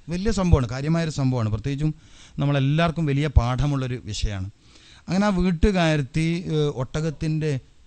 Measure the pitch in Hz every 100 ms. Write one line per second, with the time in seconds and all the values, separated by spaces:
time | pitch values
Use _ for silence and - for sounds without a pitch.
0 | - 180 208 196 180 156 120 127 147 165
1 | 165 143 131 127 110 107 139 139 156 151
2 | - - - - 143 143 135 156 170 160
3 | 151 139 151 - 120 127 147 139 127 127
4 | - 104 - 98 95 - - - - -
5 | - 180 208 180 185 160 214 185 160 151
6 | 135 156 160 170 160 156 147 117 131 156
7 | 160 143 160 156 151 135 - -